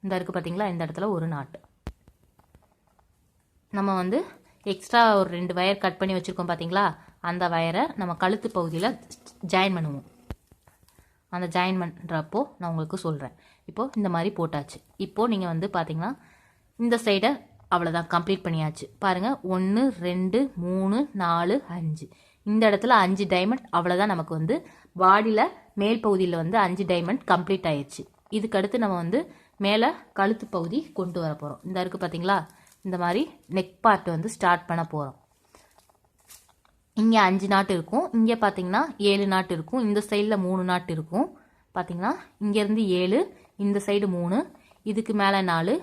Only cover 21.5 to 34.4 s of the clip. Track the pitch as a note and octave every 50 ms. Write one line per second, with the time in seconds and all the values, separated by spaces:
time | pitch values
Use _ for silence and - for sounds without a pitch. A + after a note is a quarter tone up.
21.5 | G#3 C#4+ C#4+ - E3+ F3 E3 D#3+ D3+ D#3+ D3 - - _ _ _ _ _ _ G#3
22.5 | G#3 A3 A3+ A3 G3+ G3+ G3+ A#3+ B3+ A3 F#3+ F3+ F#3+ F#3+ G3+ F3 F#3 F3+ F#3 G3+
23.5 | A#3+ C4+ - - - E3+ E3+ F3+ F3+ F3+ G3+ G#3+ G3 E3+ D#3+ - E3 D#3+ D#3+ D#3+
24.5 | B3 - - - - - - _ _ F3 F#3 F#3 F#3+ G#3 A3 A3+ G#3+ G#3+ B3 F4+
25.5 | F#4 - - _ _ - G3+ G#3 A#3 A3+ - A3 G3+ F#3 F#3+ F3+ F3 E3 E3 E3
26.5 | F#3+ A3+ G3+ F3+ F3+ F#3 G3+ E3 F#3 F3 E3+ E3+ G#3 C4+ - - F#3 F#3 F3+ D#3+
27.5 | G3 F#3 - E3+ D#3 C#3+ C#3+ C#3 - - - - _ _ _ _ - G#3+ G3+ A3+
28.5 | A3+ G3 F#3+ G#3 G3+ B3 A#3 G3+ F#3+ F3 E3+ E3+ F#3 C4 F4 - - - _ _
29.5 | _ _ G3+ G3 G#3 A3 A3+ C4+ E4+ - - - _ - G3 G3 A3+ A3+ - -
30.5 | - F#3 E3 E3 F3+ C4+ D#4+ - - - F#3 F3+ E3+ F3+ E3+ D#3+ D3+ D3 D3 D3
31.5 | C#3 - - - F#3 F#3 F3+ F#3+ F3+ G#3+ F#3 F3 D#3+ E3+ E3+ F#3 G3+ F#3+ D#3 -
32.5 | - - _ _ - _ _ G3 F#3 F3+ F3 F3 F3 G#3 D4+ D#4+ - - _ _
33.5 | D3+ F#3+ F#3 - - _ - A#3 G#3 F#3+ - - E3+ D#3+ D#3+ A3 A3+ -